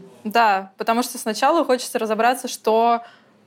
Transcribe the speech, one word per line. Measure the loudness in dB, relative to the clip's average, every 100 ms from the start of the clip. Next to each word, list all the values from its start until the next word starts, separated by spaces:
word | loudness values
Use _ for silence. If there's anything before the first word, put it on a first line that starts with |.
| -16 -14
Да, | -2 2 2 2 -4 -6
потому | -2 -2
что | -2 -6
сначала | -6 0 2 2
хочется | 2 -2 -2 -6
разобраться, | -2 0 2 0 -6
что | -4 0 2 2 0 -4 -20 _ _